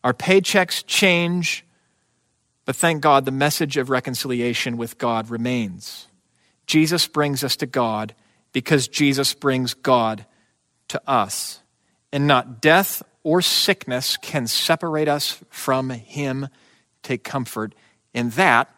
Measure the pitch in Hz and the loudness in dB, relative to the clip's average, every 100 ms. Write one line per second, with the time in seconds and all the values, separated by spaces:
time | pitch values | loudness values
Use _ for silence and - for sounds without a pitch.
0 | 123 123 - 190 180 202 180 - - - | -2 -2 4 4 4 0 0 -4 -2 2
1 | 190 175 170 180 160 - _ _ _ _ | 4 4 2 0 -2 -6 _ _ _ _
2 | _ _ _ _ _ _ - 131 170 156 | _ _ _ _ _ _ -8 0 0 2
3 | 151 139 135 135 147 - 151 139 127 127 | 4 4 4 0 0 0 -2 -2 0 -2
4 | 135 123 135 123 120 117 131 117 117 - | -2 -6 -4 -2 -2 -2 -4 -4 -6 -4
5 | 123 113 110 117 120 123 104 90 - - | -2 -2 -4 -4 -2 -2 -4 -8 -16 -18
6 | - _ _ _ _ _ - 156 156 170 | -20 _ _ _ _ _ 0 2 2 2
7 | - 151 147 135 131 - 131 131 117 110 | 0 0 0 0 -2 -4 -2 0 0 -2
8 | 107 - _ _ _ 127 - 151 123 - | -6 -12 _ _ _ -6 2 0 2 2
9 | 143 135 135 - 143 131 123 - 139 127 | 2 2 -2 0 0 0 -2 -4 2 4
10 | 113 110 110 _ _ _ _ _ - - | 2 -4 -12 _ _ _ _ _ -10 -10
11 | - 131 98 - - - _ _ _ _ | 0 0 0 -4 -10 -14 _ _ _ _
12 | _ 143 143 131 127 117 151 170 196 - | _ -2 4 2 2 0 4 4 2 -8
13 | - _ 156 175 180 - - 190 - 127 | -14 _ 0 2 2 0 0 -2 -2 -4
14 | - - - 151 117 - - 165 170 156 | -4 -6 -4 -4 -2 -2 0 0 0 0
15 | 151 147 - - - - - 131 131 120 | 0 0 -2 -8 -16 -10 -2 -2 -2 -8
16 | 107 - 139 131 139 _ _ _ _ _ | -12 -6 -4 -4 -8 _ _ _ _ _
17 | - 123 - 139 120 - 110 _ _ _ | -6 -6 -4 -6 -6 -6 -8 _ _ _
18 | _ 123 120 107 185 120 - | _ -4 -2 2 4 4 2